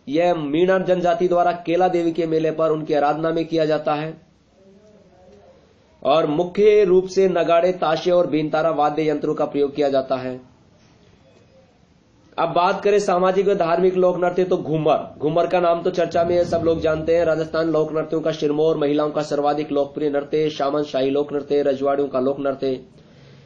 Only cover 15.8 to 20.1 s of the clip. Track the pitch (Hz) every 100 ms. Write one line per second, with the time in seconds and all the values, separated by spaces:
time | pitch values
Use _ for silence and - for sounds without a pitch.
15.8 | 180 175 165 175 170 175 175 170 165 160
16.8 | 156 156 156 165 160 156 156 160 165 156
17.8 | 156 156 156 160 160 156 151 147 160 156
18.8 | 143 147 151 147 147 143 143 147 151 143
19.8 | 139 147 151